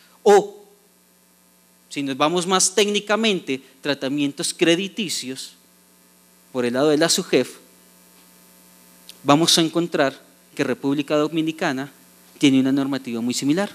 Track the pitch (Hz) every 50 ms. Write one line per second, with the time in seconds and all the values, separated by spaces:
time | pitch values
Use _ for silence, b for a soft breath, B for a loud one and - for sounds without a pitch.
0 | b b b b - 220 208 190 - - - - - - _ _ _ _ _ _
1 | _ _ _ _ _ _ _ _ _ _ _ _ _ _ _ _ _ _ - 147
2 | 139 135 135 131 147 156 175 180 165 185 190 185 - - - 220 208 208 208 208
3 | 208 - 208 208 226 220 196 170 - - 131 131 b b b b - 147 139 -
4 | 139 131 143 147 143 139 135 - - - - - 180 160 165 165 196 190 - -
5 | 208 151 - - 123 127 131 - - - - _ _ _ _ _ _ _ _ _
6 | _ _ _ _ _ _ _ _ _ _ - 127 123 120 120 127 147 156 147 151
7 | 165 165 - - 175 - - 135 123 - - - - _ _ _ _ _ _ _
8 | _ _ _ _ _ _ _ _ _ _ _ _ _ _ _ _ _ _ - _
9 | _ - - - - 139 143 156 165 165 - 175 165 156 - 170 170 165 - 165
10 | 143 135 135 - - _ _ _ _ _ _ - 143 131 120 - - 139 143 147
11 | 139 - 151 151 151 156 165 165 160 160 160 160 190 165 131 131 139 143 - _
12 | _ _ _ _ _ _ - - 151 139 135 131 131 135 135 139 135 139 139 131
13 | 131 120 117 113 117 123 120 - 139 139 151 185 202 214 -